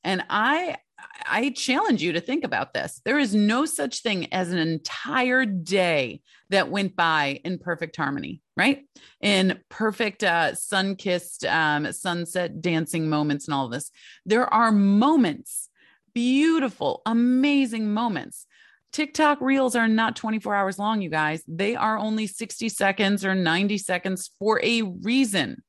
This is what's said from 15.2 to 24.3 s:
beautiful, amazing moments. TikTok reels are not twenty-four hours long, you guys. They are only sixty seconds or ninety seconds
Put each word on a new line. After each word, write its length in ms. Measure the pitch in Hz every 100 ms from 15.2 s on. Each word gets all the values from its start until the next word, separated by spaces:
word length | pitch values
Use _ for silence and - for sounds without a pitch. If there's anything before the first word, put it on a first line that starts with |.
| 190 139 - - - _ _ _ _
beautiful, 880 | 233 240 269 311 330 262 - 139 - -
amazing 880 | 233 240 254 285 285 262 220 214
moments. 520 | 208 240 170 - - - _ _ _ _
TikTok 480 | - 294 - 302 294
reels 340 | 262 269 254
are 140 | 240 226
not 280 | 220 226 -
twenty-four 380 | 220 220 208
hours 240 | 202 190 190
long, 220 | 208 220
you 80 | 175
guys. 340 | 156 151 160 -
They 260 | 165 202
are 220 | 240 220 220
only 300 | 214 220 214
sixty 420 | - 226 - 226
seconds 560 | - 196 196 196 202
or 100 | 196
ninety 440 | 190 170 170 202 208
seconds 520 | - 180 190 185 -